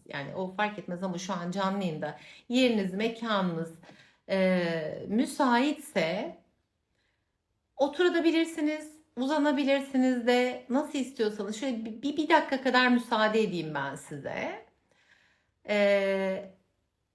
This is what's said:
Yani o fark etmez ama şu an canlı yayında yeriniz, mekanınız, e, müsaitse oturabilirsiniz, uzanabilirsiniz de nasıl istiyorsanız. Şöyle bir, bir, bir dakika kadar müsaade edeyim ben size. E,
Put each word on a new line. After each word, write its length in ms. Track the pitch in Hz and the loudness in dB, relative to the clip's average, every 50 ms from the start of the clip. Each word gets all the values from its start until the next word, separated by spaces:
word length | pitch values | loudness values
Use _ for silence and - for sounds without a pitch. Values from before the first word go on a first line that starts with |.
| - | -16
Yani 280 | - - 147 139 - - | -12 -10 -8 -8 -8 -6
o 200 | - 190 185 185 | -6 -6 -6 -2
fark 240 | - 208 208 208 185 | -2 -2 -2 -2 -6
etmez 240 | - - 175 175 190 | -10 -10 -8 -6 -4
ama 160 | 185 175 175 | -4 -6 -6
şu 140 | - - 196 | -6 -6 -6
an 180 | 175 175 175 | -6 -4 -4
canlı 340 | 175 196 196 190 190 202 190 | -4 -2 -2 -2 -2 -2 -2
yayında 340 | 175 156 151 151 147 147 - - - - - - - | -4 -4 -4 -6 -6 -8 -10 -16 -20 -20 -18 -8 -2
yeriniz, 460 | 240 254 262 247 226 208 190 185 180 | 2 4 4 4 4 2 0 -2 -2
mekanınız, 800 | 196 220 233 226 - 233 226 214 196 185 180 165 160 165 165 - - - - - - - _ _ _ _ - | -2 -2 -2 -4 -4 -4 -2 0 0 0 0 -2 -4 -6 -8 -10 -16 -20 -20 -20 -20 -20 _ _ _ _ -2
e, 760 | 190 190 190 185 185 180 175 170 165 165 156 156 - - - - | 0 2 4 4 4 2 2 0 0 -2 -4 -6 -8 -8 -6 -2
müsaitse 1300 | 196 226 277 - - - 294 254 240 240 262 302 294 - - - - 196 160 160 180 202 254 349 - - _ _ _ _ _ _ _ _ _ _ _ _ _ _ _ _ _ _ _ _ _ _ _ _ _ _ _ | 0 2 0 0 0 2 2 4 4 4 4 2 0 -4 -6 -4 -2 0 0 0 0 -2 -4 -6 -10 -14 _ _ _ _ _ _ _ _ _ _ _ _ _ _ _ _ _ _ _ _ _ _ _ _ _ _ _
oturabilirsiniz, 1160 | - 262 285 - - 359 359 339 339 311 330 302 320 330 330 - 320 302 302 302 311 302 - - - _ _ - | 0 0 0 2 4 2 4 4 4 4 4 4 2 2 0 -2 -2 -2 0 -2 -2 -6 -12 -18 -20 _ _ -6
uzanabilirsiniz 1120 | 240 254 269 311 302 285 294 285 277 285 262 277 277 269 - - 262 254 262 254 247 226 | -4 -2 0 2 2 2 2 2 2 2 2 2 2 0 0 0 2 4 4 2 2 2
de 400 | 240 247 247 247 247 247 - - - | 4 4 4 4 2 -2 -6 -6 -2
nasıl 300 | 240 269 - - - 285 | 0 0 0 0 -2 -4
istiyorsanız. 580 | 247 247 - - 226 214 208 208 202 196 214 | -4 -4 -2 -2 -2 -2 -2 -4 -6 -6 -6
Şöyle 280 | - 285 269 247 220 220 | -6 -4 -4 -4 -4 -6
bir, 180 | 226 214 - - | -8 -8 -6 -6
bir, 140 | 277 294 | -4 -2
bir 120 | 320 302 311 | -2 2 4
dakika 340 | 339 302 311 - 277 262 - | 4 4 4 2 -2 -2 0
kadar 260 | 262 240 254 254 247 | 2 4 4 6 6
müsaade 520 | 247 240 233 - 247 214 214 214 214 226 214 | 4 2 2 0 0 2 2 4 4 2 2
edeyim 320 | 190 175 170 156 156 - | 0 0 -4 -4 -4 -4
ben 200 | 139 139 139 - | -4 -4 -6 -6
size. 720 | - - - 156 139 135 - - - - 302 370 440 - _ _ _ _ _ _ _ _ _ _ _ _ _ _ _ _ _ _ _ - - | -10 -12 -12 -12 -10 -10 -8 -8 -6 -6 -6 -8 -10 -14 _ _ _ _ _ _ _ _ _ _ _ _ _ _ _ _ _ _ _ -6 -2
E, 840 | 208 208 208 202 202 196 196 196 196 196 190 190 190 190 196 - - _ _ _ _ _ _ _ _ _ _ _ _ | 0 2 4 4 4 4 4 2 0 0 0 -2 -2 -4 -8 -12 -18 _ _ _ _ _ _ _ _ _ _ _ _